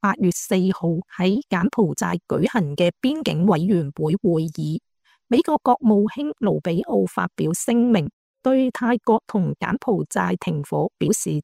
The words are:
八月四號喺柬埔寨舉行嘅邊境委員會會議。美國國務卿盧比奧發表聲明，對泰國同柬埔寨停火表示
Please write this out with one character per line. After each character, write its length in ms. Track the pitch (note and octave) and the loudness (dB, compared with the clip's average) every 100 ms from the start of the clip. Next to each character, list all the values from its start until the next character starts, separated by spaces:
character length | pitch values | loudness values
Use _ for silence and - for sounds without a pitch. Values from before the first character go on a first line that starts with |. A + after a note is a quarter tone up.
八 120 | G3+ D#4+ | 0 2
月 140 | F3+ | 0
四 240 | - - F#3 F#3 | 0 -2 0 2
號 160 | - E3+ E3 - - | 0 -2 -2 -6 -2
喺 220 | F3+ A3 - | 0 0 -2
柬 160 | F3+ G3 | -2 0
埔 240 | - E3 D3 | 2 0 0
寨 240 | F3 F3 - | -4 -4 -4
舉 240 | D3 E3 | 0 0
行 240 | A#3 D3 C#3+ | 0 -2 0
嘅 160 | F3 - | 0 0
邊 220 | B3+ D#4 | -4 -2
境 220 | A#3 D#3 G3 | -2 0 2
委 140 | D#3+ | 2
員 300 | F#3 F3 C#3+ - | 2 0 0 -4
會 200 | D#3 F#3 | -2 0
會 220 | F3+ D#3+ D#3+ | 0 0 -2
議。 340 | D#3+ D3+ D#3+ _ _ _ _ - | -4 -4 -6 _ _ _ _ 0
美 100 | A#3+ | 0
國 180 | - D4+ | 2 0
國 120 | - A#3+ | 2 2
務 380 | A3+ G#3 G#3+ | 4 4 2
卿 180 | - D4 - | -2 -8 -2
盧 180 | G3+ D3+ | -2 -2
比 240 | F3+ E3+ | -2 -2
奧 240 | - G#3 F#3 | 0 0 0
發 220 | - F3 | -2 -6
表 200 | - D#3 | -4 -4
聲 240 | F3 - A#3 | -2 0 2
明， 340 | B3 G3+ D3 _ _ _ | 4 2 0 _ _ _
對 260 | C4 C4 B3+ | 0 2 2
泰 260 | - A#3+ A#3+ | 0 0 0
國 260 | - A3 - | 2 0 0
同 300 | G#3 D#3 D3+ | -2 -2 -4
柬 160 | - - | -4 -4
埔 240 | - F3+ D3+ | -2 -2 -2
寨 260 | - F3+ F#3 | -2 -2 -2
停 240 | F3 D3+ | -4 -4
火 300 | C#3+ D3+ E3 - | -4 -2 -4 -2
表 120 | D#3 | -2
示 160 | - E3+ D3+ | 0 -2 -4